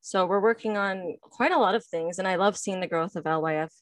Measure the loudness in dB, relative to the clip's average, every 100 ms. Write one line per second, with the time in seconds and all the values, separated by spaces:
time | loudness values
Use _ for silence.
0 | -2 0 2 4 2 0 -2 -2 -2 -2
1 | -6 -10 -16 -2 2 4 4 2 -2 -6
2 | -4 -4 -2 2 2 0 -6 -4 -2 -2
3 | -2 -4 -2 0 0 -2 -4 _